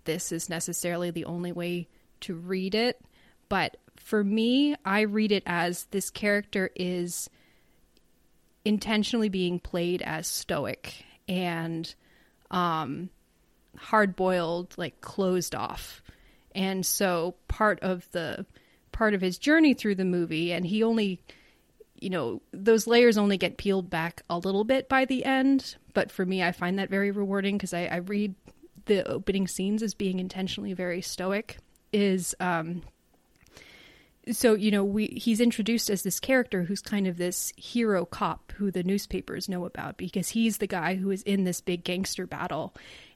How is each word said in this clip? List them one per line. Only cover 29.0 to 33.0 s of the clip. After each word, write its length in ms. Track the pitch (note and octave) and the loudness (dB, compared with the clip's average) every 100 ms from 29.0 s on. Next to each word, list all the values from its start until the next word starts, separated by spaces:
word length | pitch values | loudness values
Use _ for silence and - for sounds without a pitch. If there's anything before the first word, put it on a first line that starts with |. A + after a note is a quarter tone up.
| - | 2
opening 400 | - G3 G3 F#3+ | -4 -2 0 0
scenes 360 | - F#3+ G#3+ | -2 -2 0
as 100 | A3 | -2
being 260 | - G3 F#3 | -2 -2 -2
intentionally 540 | F#3 F#3+ F#3+ - G3+ | -4 -4 -6 -4 -6
very 280 | F3+ F3+ F3 | -4 -4 -4
stoic, 560 | - - F#3 G3+ A3+ - _ _ _ | -6 -4 -2 -2 -4 -14 _ _ _
is, 400 | G#3+ G3+ F#3 F3 - | 2 4 2 0 -2
um, 420 | F3+ E3+ D#3+ F3 - _ | -2 -2 -2 -6 -10 _